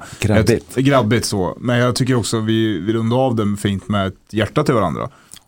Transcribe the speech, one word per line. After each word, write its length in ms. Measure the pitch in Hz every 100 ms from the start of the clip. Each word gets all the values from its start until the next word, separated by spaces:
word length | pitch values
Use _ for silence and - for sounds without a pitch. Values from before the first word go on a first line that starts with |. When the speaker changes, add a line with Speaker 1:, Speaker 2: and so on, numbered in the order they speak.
| - -
Speaker 1:
Grabbigt. 300 | 123 107 107
Speaker 2:
Ett, 340 | 113 - -
grabbigt 400 | 135 131 107 117
så. 320 | - 104 87 -
Men 180 | 120 120
jag 180 | 123 120
tycker 180 | 123
också 260 | 131 98 117
vi, 380 | 110 110 110 95
vi 140 | 95
rundar 240 | 113 113 123
av 180 | 131
det 220 | 113 101 101
fint 320 | 104 98 -
med 180 | 104 95
ett 120 | - -
hjärta 300 | 107 107 -
till 100 | 156
varandra. 340 | 123 90 60 - - _ -